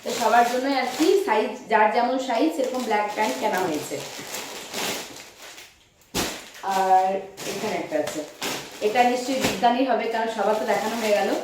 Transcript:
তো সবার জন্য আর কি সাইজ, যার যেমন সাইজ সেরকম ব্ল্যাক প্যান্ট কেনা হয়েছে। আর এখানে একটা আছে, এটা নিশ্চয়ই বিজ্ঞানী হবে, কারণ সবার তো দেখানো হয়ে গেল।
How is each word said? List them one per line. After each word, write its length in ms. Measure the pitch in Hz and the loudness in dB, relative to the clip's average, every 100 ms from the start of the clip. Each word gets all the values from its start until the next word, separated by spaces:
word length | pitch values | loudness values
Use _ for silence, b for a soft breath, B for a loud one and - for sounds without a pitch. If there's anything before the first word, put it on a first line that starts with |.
তো 60 | 226 240 | -6 0
সবার 260 | 226 233 240 | 4 6 4
জন্য 140 | 254 277 269 | 2 0 0
আর 60 | 240 - | -2 2
কি 100 | 330 392 - | 4 4 4
সাইজ, 240 | 214 - - - | 2 0 -4 0
যার 160 | 214 214 233 | 4 4 4
যেমন 200 | 247 262 - | 2 0 0
সাইজ 220 | 233 311 294 | 0 0 0
সেরকম 260 | 254 254 226 | -2 -2 0
ব্ল্যাক 200 | 214 208 - | 0 0 -2
প্যান্ট 200 | 226 262 | -2 0
কেনা 180 | 214 185 180 | 0 0 0
হয়েছে। 300 | 147 139 143 - - - - - - - - - - - - - - - - - _ _ _ _ - - - - - 190 190 | -2 -4 -8 -8 -12 -10 -10 -10 -12 -10 -6 -4 -6 -10 -16 -18 -20 -20 -18 -20 _ _ _ _ -4 -4 -6 -14 -10 -2 2
আর 320 | 190 185 190 196 196 - - | 6 6 6 0 -6 -10 -8
এখানে 240 | 196 214 - | -4 -4 -4
একটা 140 | - 151 | -2 -2
আছে, 160 | 151 156 151 - 151 - - - 214 | -2 -6 -10 -8 -6 -6 -10 -2 0
এটা 120 | 240 247 | 4 4
নিশ্চয়ই 300 | 254 - 262 - | 2 -2 0 0
বিজ্ঞানী 360 | 202 240 247 269 | 2 2 2 2
হবে, 160 | 220 226 | 0 0
কারণ 160 | 226 226 226 | -2 -2 -2
সবার 180 | 196 214 | 0 0
তো 60 | 233 | 0
দেখানো 220 | 208 214 233 | 0 0 -2
হয়ে 140 | 220 202 | 0 2
গেল। 100 | 202 311 | 2 -2